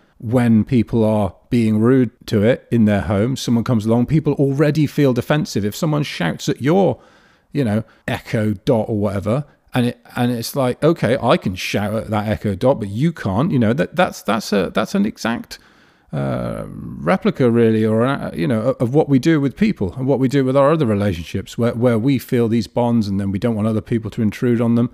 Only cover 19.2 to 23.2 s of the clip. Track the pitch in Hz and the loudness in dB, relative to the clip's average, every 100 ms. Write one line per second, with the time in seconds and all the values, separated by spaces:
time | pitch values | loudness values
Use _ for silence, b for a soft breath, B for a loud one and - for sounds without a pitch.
19.2 | 156 165 143 - 214 - 95 131 131 127 | 4 2 0 0 -2 0 -4 -4 -2 0
20.2 | 131 139 131 135 139 160 127 101 101 82 | 2 2 2 4 4 4 2 2 0 -2
21.2 | 80 98 - - 117 117 123 113 127 127 | -6 -8 -8 -2 -2 2 2 2 2 0
22.2 | - 127 117 117 98 - 120 117 107 98 | 0 0 2 0 -2 -2 0 0 0 -2